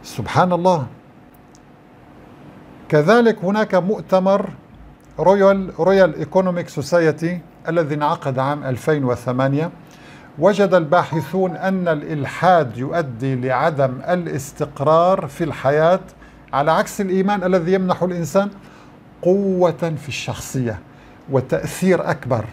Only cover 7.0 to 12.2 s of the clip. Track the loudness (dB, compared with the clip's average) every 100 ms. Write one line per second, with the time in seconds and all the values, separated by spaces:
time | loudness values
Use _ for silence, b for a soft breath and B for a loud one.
7 | 2 0 -4 -6 -10 -12 -4 -2 0 0
8 | 0 -2 -4 -2 -2 -2 -4 -4 -2 0
9 | 0 -2 -2 0 0 0 -2 -8 B B
10 | B B B 0 2 4 4 4 4 2
11 | 2 -4 -4 -2 -2 -2 -4 -2 0 -2
12 | -4 -6